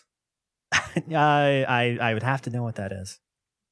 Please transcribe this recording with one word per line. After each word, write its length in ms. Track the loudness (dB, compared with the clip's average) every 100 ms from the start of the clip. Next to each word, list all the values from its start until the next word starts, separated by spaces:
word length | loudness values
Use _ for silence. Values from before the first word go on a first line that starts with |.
| _ _ _
<laughs> 400 | _ _ _ -4
I, 920 | -4 -2 -6 -2 2 4 4 4 2 2
I, 300 | 2 0 0 0
I 40 |
would 100 | 0
have 180 | 0 -2
to 60 | -2
know 140 | -4
what 120 | -4 -6
that 160 | -8
is. 280 | -8 -12 -16 _ _ _ _ _